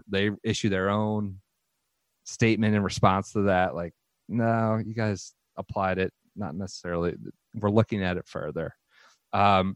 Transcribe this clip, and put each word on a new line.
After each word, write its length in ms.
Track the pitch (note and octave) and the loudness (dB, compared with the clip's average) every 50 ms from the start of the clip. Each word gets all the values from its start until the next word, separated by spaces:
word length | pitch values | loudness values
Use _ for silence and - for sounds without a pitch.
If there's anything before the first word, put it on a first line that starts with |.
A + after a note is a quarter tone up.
| - - | -8 -4
they 220 | G2 G2 G2+ G#2 G2+ - - | -2 0 0 0 -2 -2 -4
issue 240 | A2+ G#2+ - - G#2 | -4 -2 -2 0 0
their 200 | G2 F#2 F#2+ G2 | 0 0 0 0
own 520 | G2+ G#2+ G#2+ G#2+ G#2+ G#2+ G#2 G2+ F#2+ G2 - _ _ _ _ _ _ _ _ _ _ _ _ _ _ _ _ | 0 0 0 0 -2 -2 -4 -6 -8 -12 -18 _ _ _ _ _ _ _ _ _ _ _ _ _ _ _ _
statement 520 | - - - A#2+ A2+ A2 G#2 A2 G#2+ G#2+ | -12 -2 2 4 4 4 4 4 2 2
in 60 | G#2 | 2
response 500 | G2+ F2+ - - - G2 F#2+ G2 G2 - | 2 0 0 2 4 4 4 4 0 -2
to 100 | - G#2+ | -2 0
that. 320 | G2 G2+ F#2 F2+ F#2 F2+ C#2 | 2 2 4 4 2 0 0
Like, 180 | E2 F2 E2+ - _ _ _ _ _ _ - | -4 -8 -8 -10 _ _ _ _ _ _ -6
"No, 520 | G#2 A#2+ A#2 A2+ A2+ A2+ A2+ A2 A2 A2 - | -2 0 0 2 2 2 0 0 0 -2 -4
you 100 | A2 A2 | -4 -4
guys 400 | A#2 A2 G#2+ G2+ F#2 - - - _ _ _ _ | -2 -2 -2 -2 -4 -6 -12 -20 _ _ _ _
applied 420 | - F#2+ - - G#2+ F#2+ F#2+ F#2 F#2 | -14 -12 -6 -4 -2 0 0 0 0
it. 140 | F#2 F2+ - _ _ _ - | -2 -2 -4 _ _ _ -12
Not 180 | - G#2 D2+ D2 | -10 -8 -8 -8
necessarily. 600 | F#2+ G2 F#2 - - - F2 F2 E2+ E2+ F2 - - - - - _ _ _ - | -8 -8 -10 -10 -10 -6 -4 -2 -2 -2 -2 -4 -6 -10 -16 -18 _ _ _ -8
We're 160 | A2+ G2+ G2+ | -4 0 2
looking 340 | G#2 A2+ A2+ - A2 G2+ F#2+ | 4 4 4 2 0 -2 -2
at 120 | F2+ F2+ | -2 -2
it 100 | F2 - - | -4 -6 -8
further." 480 | - - - D#2 - E2 D#2+ D#2+ - _ _ _ _ _ _ _ _ _ _ _ | -8 -8 -8 -6 -4 -4 -6 -6 -8 _ _ _ _ _ _ _ _ _ _ _
Um, 420 | - G2 G2+ G2+ G2 F#2+ F#2 F#2+ F#2+ | 0 4 4 6 6 4 4 2 2